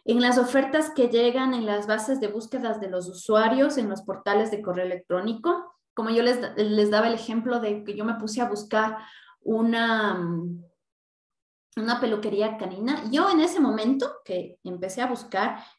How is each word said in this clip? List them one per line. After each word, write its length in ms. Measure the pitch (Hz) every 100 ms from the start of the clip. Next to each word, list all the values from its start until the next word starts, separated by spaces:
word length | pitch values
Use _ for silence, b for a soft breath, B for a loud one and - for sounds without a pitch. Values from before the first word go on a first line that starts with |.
| -
en 120 | 240
las 180 | 247 247
ofertas 520 | 240 269 277 311 311
que 140 | - 240
llegan 440 | 233 240 254 262
en 140 | 247 214
las 220 | 208 208
bases 320 | 220 226 269
de 80 | 208
búsquedas 520 | 214 - 254 226 214
de 80 | 196
los 200 | 185 175
usuarios, 680 | 185 - 214 220 262 277 277
en 120 | 214
los 140 | 196
portales 500 | - 185 202 208 220
de 100 | 208
correo 220 | 196 180
electrónico. 920 | 185 180 - 180 208 220 339 349 - _ _
Como 160 | - 220
yo 120 | 233
les, 160 | 240 247 233 -
les 340 | 214 208 208
daba 160 | 208 233
el 60 |
ejemplo 440 | 226 - 226 240 240
de 240 | 214 208
que 140 | 202 202
yo 80 |
me 100 | 226
puse 260 | 214 214 247
a 80 | 214
buscar 500 | 208 - 220 220 - B B B B
una, 760 | - 226 226 226 233 220 208 180 175 170 175 175 - _ _ _ _ _ _ _ _ _ _ -
una 240 | 226 240
peluquería 560 | 247 214 214 202 214 -
canina. 540 | 185 185 233 285 220
Yo 180 | 285 392
en 100 | 339
ese 180 | 339 349
momento 500 | 247 214 220 269 247 -
que 360 | - 180 175 -
empecé 400 | 180 175 185 240
a 60 | 247
buscar 560 | 233 - 190 226 B B